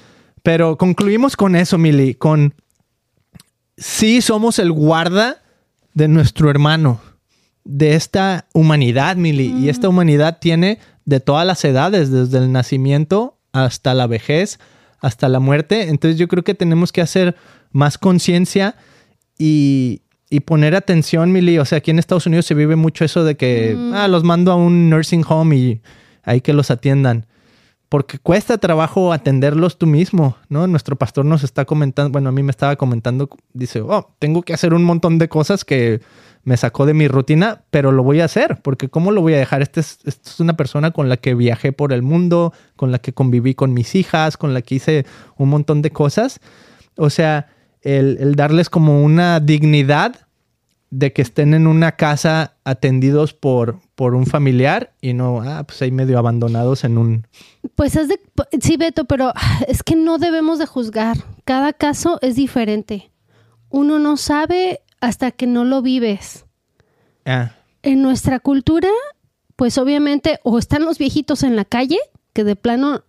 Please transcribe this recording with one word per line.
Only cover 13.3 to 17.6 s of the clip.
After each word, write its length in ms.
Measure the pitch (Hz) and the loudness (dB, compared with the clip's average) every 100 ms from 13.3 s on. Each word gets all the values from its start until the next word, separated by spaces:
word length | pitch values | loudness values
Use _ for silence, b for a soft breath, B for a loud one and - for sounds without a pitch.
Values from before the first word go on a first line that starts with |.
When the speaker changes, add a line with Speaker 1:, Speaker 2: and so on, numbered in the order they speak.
| _ _ | _ _
Speaker 1:
hasta 420 | 131 131 - 135 | -2 -2 -2 -2
la 120 | 127 123 | 0 0
vejez, 520 | 110 - 151 202 - b b b b | -2 -2 -2 -2 -8 b b b b
hasta 280 | 135 - 135 | -6 -2 0
la 120 | 131 | 2
muerte. 480 | 135 147 151 214 170 | 2 0 0 -2 -2
Entonces 300 | 143 165 160 | 0 0 0
yo 100 | 175 | 0
creo 160 | 180 | -2
que 100 | 170 | -2
tenemos 380 | 190 170 165 175 | -2 0 2 0
que 80 | - | -2
hacer 340 | 160 190 180 - b b | 0 0 0 -2 b b